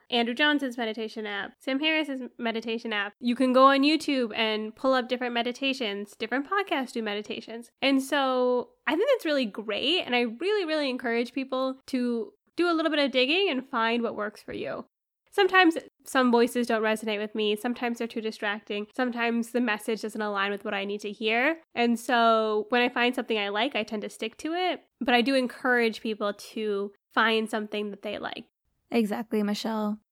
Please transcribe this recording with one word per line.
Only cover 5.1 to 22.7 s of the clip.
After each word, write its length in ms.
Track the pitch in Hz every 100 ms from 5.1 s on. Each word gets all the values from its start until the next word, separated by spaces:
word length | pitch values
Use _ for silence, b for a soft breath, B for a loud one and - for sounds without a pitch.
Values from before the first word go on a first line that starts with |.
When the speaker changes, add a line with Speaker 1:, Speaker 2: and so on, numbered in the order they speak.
| 247 247
Speaker 1:
meditations. 800 | 240 233 240 269 269 220 202 202 -
Different 280 | 220 254 285
podcasts 440 | 392 392 294 254
do 100 | 240
meditations. 680 | 214 208 214 226 - 226 240 _
And 220 | 269 269
so 680 | 269 294 262 254 247 247 - _ -
I 80 |
think 140 | 320 539
that's 120 | 508
really 220 | 320 285 220
great. 560 | 220 214 202 262 359
And 100 | -
I 60 | 240
really, 420 | 240 233 359 415 320
really 240 | 311 277
encourage 420 | 247 240 233 240
people 440 | 277 269 262 262 262 -
to 460 | 254 240 233 214 - _ -
do 140 | 349
a 40 |
little 160 | 320 320
bit 120 | 302
of 60 | 277
digging 380 | 254 262 349 392
and 160 | 254 254
find 340 | 240 226 240
what 140 | 226 214
works 260 | 208 -
for 100 | -
you. 320 | - 131 - - _ _ _ _
Sometimes 460 | - 381 370 349 330 - _
some 260 | - 262 254
voices 380 | 233 240 247 240
don't 140 | 220
resonate 360 | 214 220 220 208
with 160 | 214
me. 220 | 220 214 208
Sometimes 420 | 247 233 240 233
they're 80 | 233
too 140 | 233
distracting. 680 | 220 - 208 214 - 208 208
Sometimes 560 | - 254 233 233 233 226
the 100 | 240
message 420 | 247 214 - 220
doesn't 180 | 220 220
align 300 | 208 202 196
with 120 | 202
what 100 | 208
I 100 | 196
need 160 | 202 208
to 100 | 214
hear. 460 | 202 214 233 277 320 _
And 240 | - 240 233
so 680 | - 240 226 220 220 214
when 140 | 214